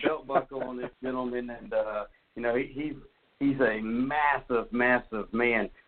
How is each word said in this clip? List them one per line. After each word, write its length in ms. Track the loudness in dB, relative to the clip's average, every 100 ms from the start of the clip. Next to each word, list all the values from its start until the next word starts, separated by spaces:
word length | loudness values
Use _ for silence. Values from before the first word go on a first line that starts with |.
belt 240 | -2 -2 0
buckle 360 | -2 0 -6
on 120 | -6 -6
this 160 | -10 -8
gentleman, 500 | -6 -4 -2 -4 -6
and, 220 | -10 -2
uh, 320 | -2 0 -4 -8 _ _ -4
you 60 |
know, 140 | 0 0
he, 100 | -2
he's, 300 | -6 -6 -8 -14 _ _ _
he's 200 | 2 4
a 180 | 4 2
massive, 880 | 0 0 0 2 2 2 0 -2 0
massive 580 | 2 4 2 0 -8 -4
man. 380 | 2 2 2 0 -8